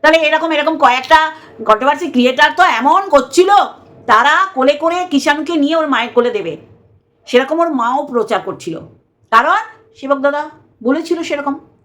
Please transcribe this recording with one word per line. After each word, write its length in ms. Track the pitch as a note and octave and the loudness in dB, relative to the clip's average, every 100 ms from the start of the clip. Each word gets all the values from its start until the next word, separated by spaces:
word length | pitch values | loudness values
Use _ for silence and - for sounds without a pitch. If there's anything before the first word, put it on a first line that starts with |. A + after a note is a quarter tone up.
তাহলে 160 | D4+ D#4+ | 2 2
এরকম, 340 | D4+ D#4 E4 | 2 0 -2
এরকম 260 | D4+ D4 D#4+ | -2 -2 0
কয়েকটা 540 | C4+ B3+ B3+ D#4 D#4 D#4 - - | 2 0 2 2 2 -6 -20 -12
কন্ট্রোভার্সি 460 | A3 G#3 C4 D4 E4 | 0 2 2 -2 -2
ক্রিয়েটার 400 | B3 B3 B3+ D4 D4 | 2 2 4 0 4
তো 60 | |
এমন 460 | F4+ A#3 C4 F4 G4 | 2 2 2 0 2
করছিল, 400 | C#4+ B3+ - F#4 G4+ C#4+ - _ - - | 0 2 2 4 4 2 -6 _ -18 0
তারা 400 | A3 C4+ D#4+ F#4+ | 2 4 2 0
কোলে 180 | C4 C4 | 0 0
করে 340 | D4 D#4+ F4 F4+ | 0 -2 -4 -2
কিষাণুকে 460 | C#4+ D4+ D4 D4+ E4+ | -2 0 -2 -2 -2
নিয়ে 200 | C#4+ E4 | 0 0
ওর 100 | D#4 | -2
মায়ের 240 | B3+ A#3 | -2 -2
কোলে 180 | A#3+ A#3+ | 0 0
দেবে, 260 | G#3 E3 D3+ - _ _ _ _ _ - | -4 -8 -10 -16 _ _ _ _ _ -2
সেরকম 340 | B3 C4 D#4+ | 0 0 -2
ওর 140 | E4+ | -2
মাও 320 | C#4 A#3 C4+ C#4 | -2 -2 -4 -4
প্রচার 340 | A#3+ G#3+ G3+ | -4 -2 -4
করছিল, 400 | F#3+ F3 - D#3+ - _ _ _ _ | -4 -12 -12 -12 -16 _ _ _ _
কারণ 260 | A3+ C#4+ G4 A4 - _ _ | 2 2 -2 -4 -20 _ _
সেবক 180 | C#4 C#4 | -4 -2
দাদা 320 | C#4 C#4+ D4+ - _ _ | -2 -4 -8 -14 _ _
বলেছিল 400 | A3 D4 D#4+ E4+ | -4 -4 -2 -6
সেরকম। 360 | E4 C#4+ C#4+ D4 - _ | -4 -6 -6 -8 -12 _